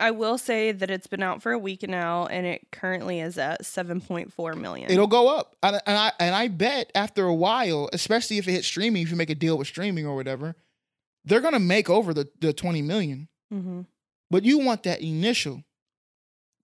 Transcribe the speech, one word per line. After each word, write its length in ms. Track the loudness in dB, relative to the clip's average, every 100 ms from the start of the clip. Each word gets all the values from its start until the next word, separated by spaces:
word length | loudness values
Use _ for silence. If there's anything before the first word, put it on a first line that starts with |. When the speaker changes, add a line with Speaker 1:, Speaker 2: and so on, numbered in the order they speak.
Speaker 1:
I 100 | 0
will 260 | 0 -2 -2
say 360 | -2 0 0
that 160 | -2 -4
it's 180 | -4 -6
been 160 | -4
out 180 | -4 -2
for 120 | -2
a 40 | -4
week 240 | -4 -8 -6
now, 380 | -4 -2 -2 -2
and 200 | -4 -4
it 220 | -6 _
currently 480 | -10 -6 -4 -4 -4
is 160 | -6 -4
at 280 | -4 -4 -6
seven 360 | -8 -6 -6
point 320 | -6 -8 -8
four 200 | -8 -8 -6
million. 360 | -8 -8 0
Speaker 2:
It'll 160 | 2 4
go 220 | 6 6
up. 220 | 4 -4 0
And, 160 | 0 0 0
and 100 | 2
I, 140 | 2 2
and 160 | 0 2
I 140 | 0
bet 420 | 0 0 0 -2
after 300 | -2 0 2 2
a 80 |
while, 560 | 4 2 2 2 0 -2
especially 440 | -4 0 0 2 -4
if 120 | 0
it 20 |
hits 160 | 0 -2
streaming, 360 | -2 0 0
if 60 | 0
you 40 | -2
make 140 | -2
a 60 | 0
deal 220 | 0 0
with 100 | -2
streaming 360 | -4 -4 -2 -4
or 80 | -4
whatever, 400 | -4 -6 -8 -10 _ _ _ _ _ _
they're 160 | 2 4
gonna 200 | 4 2
make 300 | 4 4 6
over 240 | 4 4
the, 140 | -2 -4 -2
the 100 | -2
twenty 300 | 0 -2 -2
million. 480 | 0 0 -2 -4 -12 _ -12
Speaker 1:
Mm-hmm. 280 | -8 -8 -10 -12 _ _ _ 0
Speaker 2:
But 140 | 2
you 160 | 4 4
want 240 | 4 0
that 160 | -2 -4
initial. 640 | -2 0 0 0 -2 -8 -14 _ _ _ _ _ _ _ _ _